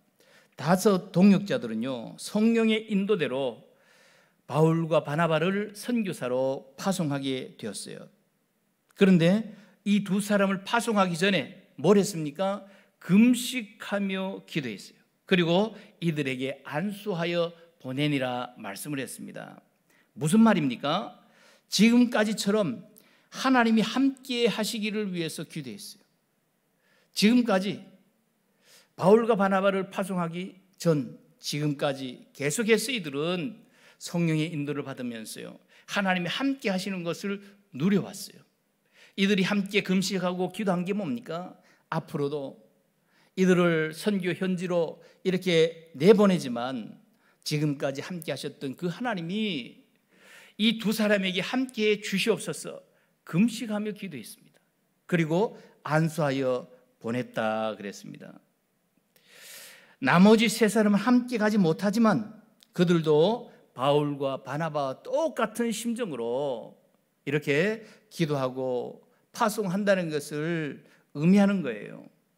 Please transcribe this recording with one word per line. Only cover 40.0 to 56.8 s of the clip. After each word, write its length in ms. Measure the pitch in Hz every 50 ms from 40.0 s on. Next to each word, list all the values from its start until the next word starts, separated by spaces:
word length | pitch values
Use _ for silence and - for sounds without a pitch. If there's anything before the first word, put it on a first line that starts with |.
| 180 190 202 180 175 180 185 180 185 175
기도한 340 | 180 - 220 196 175 175 175
게 80 | 180 202
뭡니까? 640 | 208 202 147 123 117 - - 160 175 180 - - _ _ _ _ _ _ -
앞으로도 760 | 160 165 - - - 143 143 143 147 147 135 135 - - _ _ _ _ _ _ _ _ _ _ _ _ _ _ -
이들을 580 | - 185 180 180 175 175 175 165 160 156 156 165
선교 380 | - - 214 208 190 170 175
현지로 720 | 165 - 190 190 185 165 185 170 180 170 160 147 - - - - _ _ -
이렇게 680 | 190 180 180 185 185 170 160 160 165 165 - - - -
내보내지만 1080 | - 156 196 226 196 208 196 185 160 139 131 120 117 120 127 135 120 104 - - - _ _ _ _ _ _ _ _ -
지금까지 580 | - 151 147 151 151 139 139 151 139 135 139
함께 300 | 135 - 185 170 - -
하셨던 440 | 139 135 - 147 147 - 147 135 131
그 120 | - 175 180
하나님이 960 | 170 - 240 254 214 180 165 165 190 214 220 208 175 131 117 - - - _ _ _ _ _ _ _ _ _ - - - - - _ -
"이 220 | 208 233 226 226
두 120 | 226 202
사람에게 500 | 220 220 214 208 214 202 190 185 180 185
함께 600 | 175 - - 254 262 254 - 220 214 214 208 208
주시옵소서." 840 | - - 196 185 - 233 196 - - 175 151 - - 85 - - - _ _ _ _ _ _ _ _ -
금식하며 640 | - 165 226 240 - - 262 214 214 208 208 214
기도했습니다. 680 | 202 208 190 190 151 120 101 - - - _ _ _ _ _ _ _ _ _ _ _ _ _
그리고 560 | - 180 170 160 151 160 175 220 240 - - - - _ _ -
안수하여 840 | 135 147 156 160 160 160 170 151 143 135 135 135 127 127 123 - - - -